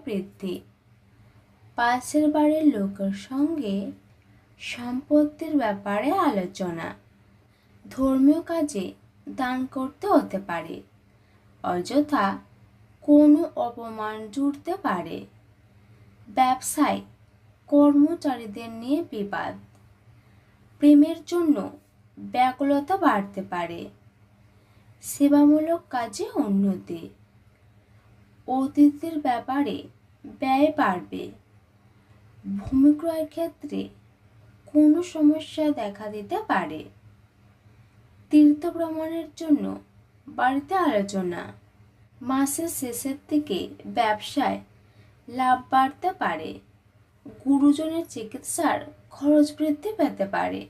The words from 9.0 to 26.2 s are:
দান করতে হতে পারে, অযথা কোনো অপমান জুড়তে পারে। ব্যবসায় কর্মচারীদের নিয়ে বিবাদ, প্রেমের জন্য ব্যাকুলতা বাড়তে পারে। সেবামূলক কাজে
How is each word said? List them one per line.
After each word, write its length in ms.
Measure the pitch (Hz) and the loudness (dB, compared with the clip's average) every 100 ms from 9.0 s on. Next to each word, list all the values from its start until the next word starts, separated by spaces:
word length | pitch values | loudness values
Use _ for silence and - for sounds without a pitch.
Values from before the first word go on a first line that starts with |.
| _ _ - | _ _ -14
দান 300 | 202 254 254 262 | -6 -4 -4 -6
করতে 400 | 269 262 - 403 | -6 -8 -6 2
হতে 320 | 339 196 190 | 2 2 -8
পারে, 360 | 196 170 165 - - _ _ _ _ _ _ _ | -8 -10 -10 -14 -18 _ _ _ _ _ _ _
অযথা 640 | 190 180 180 269 294 254 196 196 - _ _ _ _ _ | -6 -4 -2 -2 0 0 0 -4 -12 _ _ _ _ _
কোনো 380 | - 294 302 302 339 - | 6 8 8 6 2 -4
অপমান 600 | 240 240 233 220 214 220 220 | -4 -6 -12 -8 -8 -8 -10
জুড়তে 420 | 269 285 285 - 392 | -4 -2 -4 -6 -4
পারে। 400 | 269 180 165 170 - _ _ _ _ _ _ - - _ - | -4 -4 -6 -10 -14 _ _ _ _ _ _ -20 -20 _ -6
ব্যবসায় 720 | 214 254 254 - - 262 196 - _ _ _ _ _ - | 0 0 0 -4 0 0 0 -8 _ _ _ _ _ 2
কর্মচারীদের 1000 | 285 294 285 302 339 294 240 220 202 226 | 4 6 6 4 2 -4 -6 -8 -14 -14
নিয়ে 300 | 226 240 311 339 | -10 -4 -4 -4
বিবাদ, 420 | 220 202 170 175 190 - _ _ _ _ _ _ _ _ _ _ - | -8 -6 -6 -8 -12 -20 _ _ _ _ _ _ _ _ _ _ 2
প্রেমের 380 | 294 294 311 330 - | 6 8 6 0 -4
জন্য 300 | 349 330 226 190 - _ _ _ - | 0 2 0 -2 -14 _ _ _ -18
ব্যাকুলতা 800 | 202 247 254 254 277 285 285 381 | -6 0 0 0 0 0 0 0
বাড়তে 440 | 320 208 196 - | 2 0 -4 -10
পারে। 400 | 190 180 170 170 196 _ _ _ _ _ _ _ _ _ _ _ | -8 -8 -8 -10 -14 _ _ _ _ _ _ _ _ _ _ _
সেবামূলক 760 | - - 285 285 294 302 311 339 - | -10 0 4 6 6 4 2 -4 -4
কাজে 360 | 247 226 - | -8 -6 -8